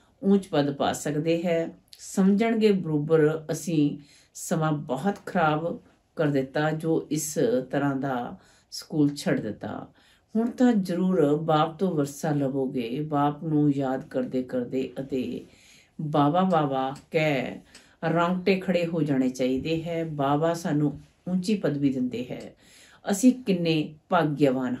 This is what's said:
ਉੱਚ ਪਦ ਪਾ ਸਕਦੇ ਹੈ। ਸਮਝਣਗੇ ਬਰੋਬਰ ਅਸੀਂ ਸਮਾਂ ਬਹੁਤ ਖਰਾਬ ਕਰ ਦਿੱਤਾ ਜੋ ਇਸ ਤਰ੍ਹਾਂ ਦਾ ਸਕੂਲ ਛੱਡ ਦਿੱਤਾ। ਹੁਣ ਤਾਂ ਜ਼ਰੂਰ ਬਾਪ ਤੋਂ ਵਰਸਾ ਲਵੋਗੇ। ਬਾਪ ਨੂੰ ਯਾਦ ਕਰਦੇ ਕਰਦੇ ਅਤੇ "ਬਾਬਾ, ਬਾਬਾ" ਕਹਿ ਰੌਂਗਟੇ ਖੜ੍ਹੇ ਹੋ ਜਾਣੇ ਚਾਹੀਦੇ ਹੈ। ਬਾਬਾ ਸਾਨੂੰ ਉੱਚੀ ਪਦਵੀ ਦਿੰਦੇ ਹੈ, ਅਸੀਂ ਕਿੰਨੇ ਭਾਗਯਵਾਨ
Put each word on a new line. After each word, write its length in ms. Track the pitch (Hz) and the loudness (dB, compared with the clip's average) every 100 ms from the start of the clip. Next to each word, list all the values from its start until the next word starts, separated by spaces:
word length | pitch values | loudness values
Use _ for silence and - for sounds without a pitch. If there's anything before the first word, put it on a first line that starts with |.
| _ _ | _ _
ਉੱਚ 240 | 196 196 190 | 2 2 2
ਪਦ 260 | 151 143 | 0 0
ਪਾ 200 | - 101 | 0 -2
ਸਕਦੇ 500 | 135 156 151 160 170 | -2 -4 -2 0 0
ਹੈ। 340 | 175 165 165 - _ - | 0 0 -2 -8 _ -20
ਸਮਝਣਗੇ 720 | - - 190 202 226 226 214 | -6 2 4 4 2 2 4
ਬਰੋਬਰ 760 | 190 160 151 151 160 151 - - | 2 0 -2 2 4 4 2 -4
ਅਸੀਂ 460 | 156 - 160 147 147 - _ _ | -8 -2 2 2 0 -12 _ _
ਸਮਾਂ 380 | - - 165 156 | -14 -4 -2 0
ਬਹੁਤ 460 | 147 - - 190 202 - | -2 -4 -4 -2 -4 -4
ਖਰਾਬ 540 | 190 156 151 165 - - _ _ - | 0 2 2 -2 -8 -14 _ _ -2
ਕਰ 120 | 151 | 0
ਦਿੱਤਾ 440 | 139 131 151 151 | 0 0 0 0
ਜੋ 360 | 156 160 160 - | 0 0 0 0
ਇਸ 260 | 151 - - 123 127 127 | -4 -4 0 2 0 0
ਤਰ੍ਹਾਂ 240 | 143 139 135 | -2 0 -2
ਦਾ 420 | 135 123 120 190 _ _ _ | -2 -4 -6 -12 _ _ _
ਸਕੂਲ 440 | - - 156 143 143 | -16 -6 0 0 0
ਛੱਡ 240 | - 135 | -2 -2
ਦਿੱਤਾ। 480 | 107 - 104 - - _ _ _ _ 214 | -4 -8 -8 -10 -12 _ _ _ _ -4
ਹੁਣ 140 | 233 | -2
ਤਾਂ 240 | - 247 | 2 4
ਜ਼ਰੂਰ 640 | 220 185 175 185 185 143 151 | 4 0 0 2 4 4 2
ਬਾਪ 440 | 160 151 160 - | 2 2 2 0
ਤੋਂ 160 | 190 160 | -2 0
ਵਰਸਾ 360 | 139 - 160 | -2 -2 -2
ਲਵੋਗੇ। 680 | 147 135 135 131 131 113 131 | 0 0 -2 -2 -4 -4 -4
ਬਾਪ 420 | 151 147 143 147 | -2 0 0 0
ਨੂੰ 280 | 165 151 147 | -2 2 2
ਯਾਦ 360 | 139 135 131 - | 2 0 -4 -4
ਕਰਦੇ 360 | 131 127 127 | -4 -2 -4
ਕਰਦੇ 500 | 127 127 120 127 131 - | -4 -4 -4 -4 -4 -6
ਅਤੇ 460 | 135 131 - - - - - - _ - | -6 -4 -4 -8 -12 -20 -20 -20 _ -10
"ਬਾਬਾ, 420 | 151 151 143 170 | -2 2 4 4
ਬਾਬਾ" 520 | 190 165 143 135 131 143 - | 2 2 0 -2 -4 -6 -4
ਕਹਿ 480 | 160 156 139 - - - - _ _ 165 | 0 0 0 -4 -8 -16 -20 _ _ -2
ਰੌਂਗਟੇ 460 | 165 170 185 202 185 | 2 2 0 2 0
ਖੜ੍ਹੇ 260 | - 175 170 | 2 0 0
ਹੋ 160 | 170 | 0
ਜਾਣੇ 280 | 147 131 131 | 0 0 0
ਚਾਹੀਦੇ 540 | 127 127 131 156 160 | 0 -2 -2 -2 -4
ਹੈ। 220 | 165 165 160 | -4 -6 -4
ਬਾਬਾ 480 | 147 139 147 165 | -2 0 2 0
ਸਾਨੂੰ 460 | 165 175 147 147 - - _ - | -2 -2 0 0 -2 -14 _ -4
ਉੱਚੀ 280 | 185 180 202 | -2 0 -2
ਪਦਵੀ 380 | 156 143 139 | -2 0 0
ਦਿੰਦੇ 340 | 127 127 117 127 | 0 -4 -6 -8
ਹੈ, 220 | 127 110 - _ - - - - | -12 -14 -20 _ -20 -20 -10 -6
ਅਸੀਂ 200 | 202 254 | 2 4
ਕਿੰਨੇ 600 | 247 - 175 170 160 151 - - | 4 0 0 2 0 -2 -8 -2
ਭਾਗਯਵਾਨ 680 | 180 151 143 143 127 127 123 | 0 2 2 2 2 -2 -4